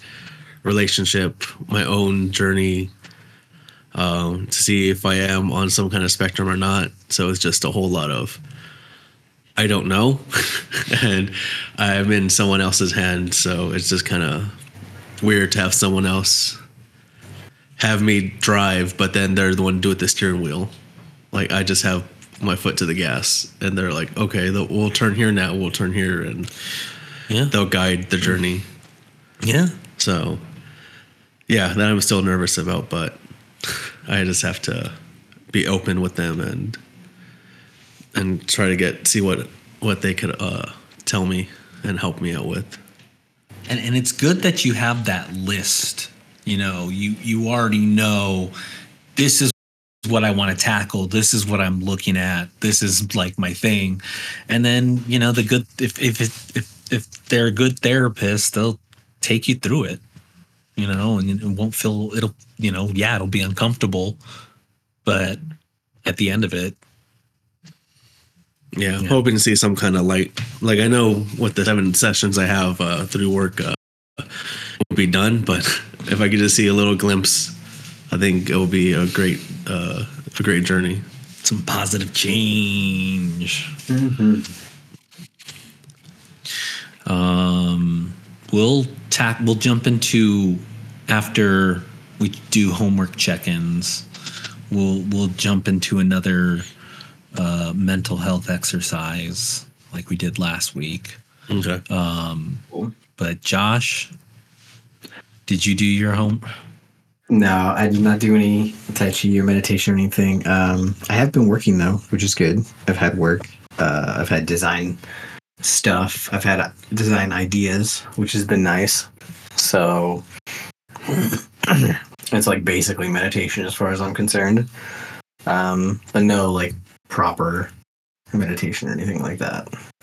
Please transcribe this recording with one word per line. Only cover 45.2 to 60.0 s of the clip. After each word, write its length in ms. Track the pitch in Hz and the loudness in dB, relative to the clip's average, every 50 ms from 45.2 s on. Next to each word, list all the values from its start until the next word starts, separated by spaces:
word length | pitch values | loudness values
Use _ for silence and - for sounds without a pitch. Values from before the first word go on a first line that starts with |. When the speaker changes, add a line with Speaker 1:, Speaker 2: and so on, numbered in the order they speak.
| 90 82 87 | -4 -8 -8
Speaker 2:
list. 760 | 92 92 95 101 98 85 - - - - - - - - - - - - _ - _ - | -6 -4 -4 -4 -2 -2 -2 -2 -2 -2 -4 -6 -8 -10 -12 -14 -20 -20 _ -20 _ -6
You 120 | 104 104 | -4 -2
know, 320 | 98 101 95 92 90 90 90 | -2 -2 -2 -2 -4 -6 -6
you, 280 | 92 98 101 104 107 107 - | -4 -4 -4 -4 -4 -4 -4
you 260 | 117 113 110 113 117 | -2 -2 0 0 0
already 360 | 120 120 117 110 107 107 107 | 0 0 2 2 2 4 4
know, 640 | 107 104 107 107 107 104 101 101 98 95 95 92 90 - - - - - - - - - - _ _ - | 4 4 4 4 4 2 2 2 0 0 -2 -2 -4 -8 -12 -16 -16 -16 -18 -20 -20 -20 -20 _ _ -2
"This 260 | - 139 135 135 - 143 | 0 2 4 4 4 4
is 80 | 127 - _ _ _ _ _ _ _ _ _ - 110 | 2 0 _ _ _ _ _ _ _ _ _ -4 0
what 160 | 117 113 110 | 2 2 4
I 60 | 107 | 4
wanna 240 | 101 98 101 98 92 | 2 2 2 0 0
tackle. 520 | 85 - 120 110 101 101 - - 104 95 | 0 0 0 0 0 0 -2 -2 -4 -2
This 280 | 90 95 110 110 - - | 0 0 2 2 2 2
is 120 | 113 101 | 2 0
what 140 | 101 104 98 | 0 0 0
I'm 200 | 95 92 92 92 | 2 0 0 0
looking 360 | 92 95 98 92 - - 95 | 0 -2 -2 -2 -2 0 0
at. 320 | 92 90 92 92 87 87 90 - - | 0 0 0 -2 -2 -4 -6 -8 -4
This 220 | - 107 101 - 107 | 0 2 2 2 2
is, 320 | 98 95 - 107 95 - | 2 0 0 -2 -2 -2
like, 240 | 110 90 92 95 - | -2 -2 -2 -2 -2
my 140 | 95 90 87 | -2 -2 -2
thing." 480 | - - 113 107 101 98 95 92 92 - - - - - - - - - - | 0 0 2 2 2 2 0 -2 -4 -6 -10 -12 -10 -10 -10 -12 -12 -6 -2
And 160 | 113 117 120 | 0 2 2
then, 400 | 120 120 123 123 123 123 123 117 | 4 4 4 4 2 2 0 0
you 120 | 117 120 123 | 0 0 2
know, 140 | 120 120 117 | 2 2 2
the 100 | 120 113 | 2 2
good, 240 | 110 131 123 117 - - - | 2 2 0 0 -2 -6 -4
if, 220 | 131 117 - - | -4 -4 -2 0
if, 200 | - 127 117 - 123 | 0 0 0 0 -2
if, 340 | 113 - - - - - | -4 -4 -6 -14 -10 -6
if, 360 | 117 110 - - - - - - | -6 -6 -8 -10 -18 -10 -4 -4
if 180 | 110 - - - - - | -4 -4 -6 -16 -18 -6
they're 220 | - - 120 117 117 | 0 2 2 2 2
a 20 | |
good 280 | 104 104 123 131 131 - | 2 2 2 2 2 0
therapist, 760 | - 120 127 135 127 123 104 - - 98 104 107 - - - | 0 2 2 4 2 2 0 0 0 0 0 0 0 -2 0
they'll 260 | 107 107 117 107 - _ _ _ _ _ _ _ _ | 0 0 0 0 -4 _ _ _ _ _ _ _ _
take 260 | - - 113 113 - - | -2 0 0 0 2 0
you 80 | 127 | -2
through 280 | 127 - 98 123 156 107 | 0 0 -2 0 0 0
it, 160 | - - - | -2 -6 -8